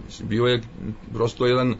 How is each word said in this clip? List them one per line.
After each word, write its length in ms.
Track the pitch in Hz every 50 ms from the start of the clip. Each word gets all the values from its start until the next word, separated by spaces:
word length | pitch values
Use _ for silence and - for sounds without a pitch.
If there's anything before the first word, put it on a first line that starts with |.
| -
mislim, 220 | - - - -
bio 180 | - 107 113 120
je 160 | 123 123 117 110 117 - - - 110 107 - - - 110
prosto 320 | 110 113 113 - - 127
jedan, 300 | 123 123 127 127 127 110